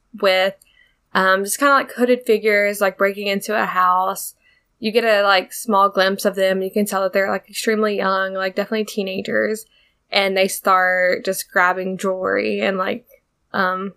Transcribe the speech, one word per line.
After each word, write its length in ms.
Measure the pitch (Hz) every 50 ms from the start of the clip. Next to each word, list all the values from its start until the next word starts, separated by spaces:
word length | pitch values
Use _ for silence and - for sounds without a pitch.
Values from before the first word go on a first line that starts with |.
| _ _ - 208
with, 360 | 208 190 185 190 185 196 196 _ _ _ _ _ _ _ _ _ _ _ -
um, 300 | 196 190 190 190 190 196
just 120 | 202 -
kinda, 160 | - 285 285
like, 200 | 277 269 269 -
hooded 320 | - 233 247 240 247 247 -
figures, 540 | - 220 214 208 220 208 208 202 202 208 202
like, 180 | 208 190 185 -
breaking 300 | 196 196 196 202 208 202
into 280 | 196 196 - - 208
a 80 | 220 214
house. 680 | 185 180 185 180 180 180 185 185 190 196 - - - - _ _ _ _ _ _ _ _ -
You 100 | - 220
get 140 | 202 233 226
a, 180 | 226 214 202
like, 300 | 202 202 196 185 185 -
small 360 | - - - - 208 196 196 196
glimpse 360 | 190 196 185 190 196 196 -
of 100 | 208 185
them. 260 | 196 190 190 190 190
You 120 | 190 190
can 120 | - 214 202
tell 180 | 202 202 190
that 100 | 196 190
they're, 180 | - 196 196 202
like, 180 | 208 190 - -
extremely 480 | 202 - - 226 220 214 214 214 208
young, 380 | 196 196 190 190 190 190 190 190
like, 220 | 190 190 190 190
definitely 300 | 202 202 - 226 220 208
teenagers. 800 | - - 214 190 190 190 196 196 - 214 214 220 208 220 214 - _ _ _ _ _ _ _ _ -
And 260 | - 202 196 196 190
they 120 | 190 190 190
start 760 | - - - 202 190 185 185 185 185 185 180 180 185 - -
just 280 | 190 190 - - _
grabbing 440 | - 196 180 180 185 185 185 190 185
jewelry 640 | 180 - 190 185 185 185 190 196 202 208 220 208 202
and, 160 | 202 202 190
like, 300 | 185 185 202 214 240 - _ _ _ _ _ _ _ _ _
um, 420 | - 208 190 185 185 185 190 202 190